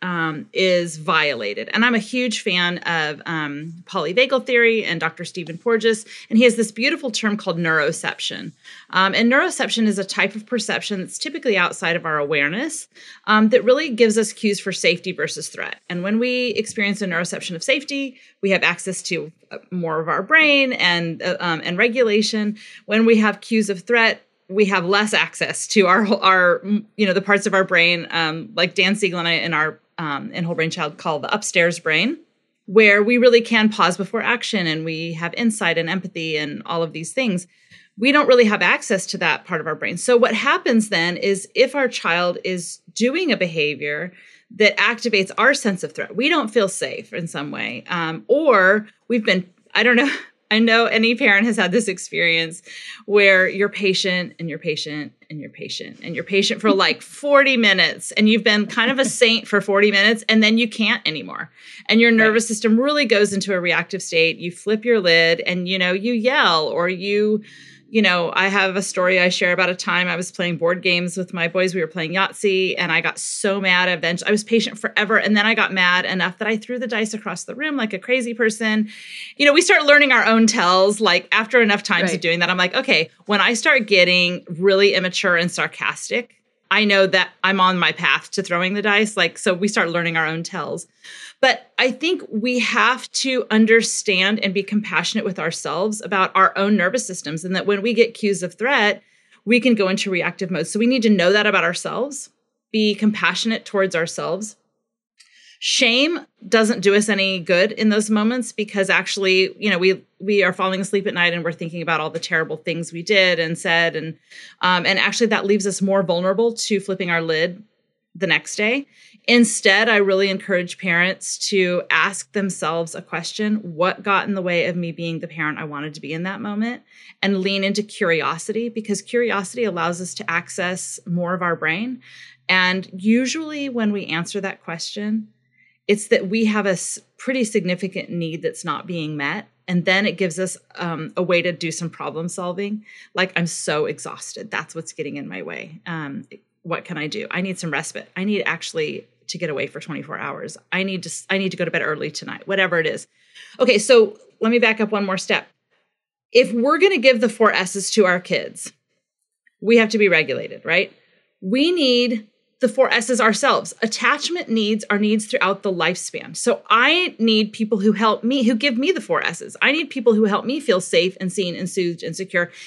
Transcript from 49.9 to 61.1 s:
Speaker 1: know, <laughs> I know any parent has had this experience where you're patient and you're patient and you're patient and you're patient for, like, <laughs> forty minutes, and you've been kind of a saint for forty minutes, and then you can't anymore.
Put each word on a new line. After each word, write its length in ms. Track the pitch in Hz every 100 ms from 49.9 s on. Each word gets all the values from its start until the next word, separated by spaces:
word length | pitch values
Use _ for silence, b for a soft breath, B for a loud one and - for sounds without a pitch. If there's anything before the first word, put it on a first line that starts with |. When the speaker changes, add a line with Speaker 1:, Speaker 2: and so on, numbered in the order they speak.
| 240
Speaker 1:
know, 160 | 277
<laughs> 60 | B B _ -
I 120 | 214
know 260 | 226 226 233
any 300 | 226 226 233
parent 280 | 254 196 233
has 100 | 226
had 160 | 180
this 160 | 202 208
experience 760 | 185 - 165 170 165 165 170 B B B B -
where 420 | 208 196 190 185
you're 200 | 196 202
patient 680 | 208 202 185 190 180 170 -
and 100 | 170
you're 120 | 160
patient 520 | 170 151 151 151 143 _ -
and 120 | 151
you're 100 | -
patient 480 | - - - - -
and 100 | -
you're 80 | -
patient 380 | - 196 208 214
for, 100 | 214
like, 320 | 196 170 156
<laughs> 180 | - -
forty 360 | 285 277 269 254
minutes, 560 | 214 190 160 - -
and 160 | - 214
you've 160 | 220
been 220 | 226 208 208
kind 260 | - 233
of 80 | 269
a 40 |
saint 440 | 262 - 233 226 -
for 120 | 202
forty 300 | 196 196 208
minutes, 320 | 202 208 226 -
and 160 | 220
then 120 | 214 226
you 120 | 233
can't 340 | 220 208 240
anymore. 460 | -